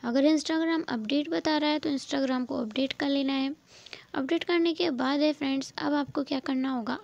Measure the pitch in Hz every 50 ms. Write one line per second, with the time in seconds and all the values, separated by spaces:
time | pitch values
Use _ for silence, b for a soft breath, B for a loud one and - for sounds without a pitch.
0 | - 240 240 269 277 302 311 302 302 - 320 320 330 330 330 320 - - 262 226
1 | 214 214 285 294 294 320 330 330 - 320 311 302 294 302 302 302 - 311 277 262
2 | - - 285 277 269 254 262 254 254 - 269 262 240 220 214 254 269 269 - -
3 | 285 285 277 277 269 269 269 269 269 269 302 - _ B B B B B B B
4 | B B B - 269 269 339 330 - - 349 339 330 339 320 - - - 269 240
5 | 262 262 285 294 294 302 294 - 294 269 269 269 269 - - - 294 294 294 294
6 | 285 269 - 302 277 - 285 269 - - 269 262 262 269 269 247 220 233 247 -